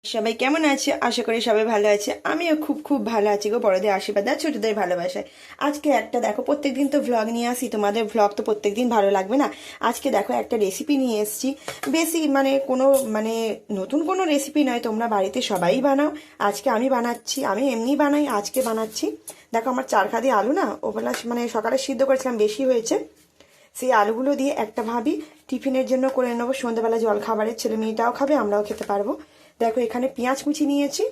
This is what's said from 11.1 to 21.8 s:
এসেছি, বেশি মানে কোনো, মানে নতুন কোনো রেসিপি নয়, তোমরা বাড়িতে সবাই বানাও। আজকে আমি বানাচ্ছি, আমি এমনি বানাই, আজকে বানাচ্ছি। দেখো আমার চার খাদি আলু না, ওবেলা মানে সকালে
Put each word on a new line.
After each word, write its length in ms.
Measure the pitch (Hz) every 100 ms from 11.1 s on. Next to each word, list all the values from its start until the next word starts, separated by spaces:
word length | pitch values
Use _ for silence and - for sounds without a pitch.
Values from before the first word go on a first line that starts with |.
| 214
এসেছি, 260 | 208 - 262 277 - - - 302
বেশি 240 | 330 330 302 269
মানে 140 | 269 269 269
কোনো, 160 | 254 269 269 240 214
মানে 180 | 220 226 226 208 - 202
নতুন 200 | 190 285 330
কোনো 120 | 370 370
রেসিপি 280 | 285 285 302 269
নয়, 120 | 240 233
তোমরা 180 | 220 233 214
বাড়িতে 240 | 190 247 240
সবাই 300 | 196 175 240 269
বানাও। 220 | 269 302 302 - - 202
আজকে 200 | 202 277 226
আমি 100 | 262 254
বানাচ্ছি, 420 | 240 233 - - 262
আমি 120 | 196 269
এমনি 200 | 233 233 285
বানাই, 240 | 294 294 294 214
আজকে 220 | 202 262 220
বানাচ্ছি। 360 | 226 220 - 302 - - - _
দেখো 140 | 233 240
আমার 120 | 254 262
চার 140 | 214 190
খাদি 180 | 226 254 220
আলু 120 | 208 330
না, 60 | 285 190 -
ওবেলা 240 | 214 240 247 233
মানে 120 | 240 240 226
সকালে 220 | 220 262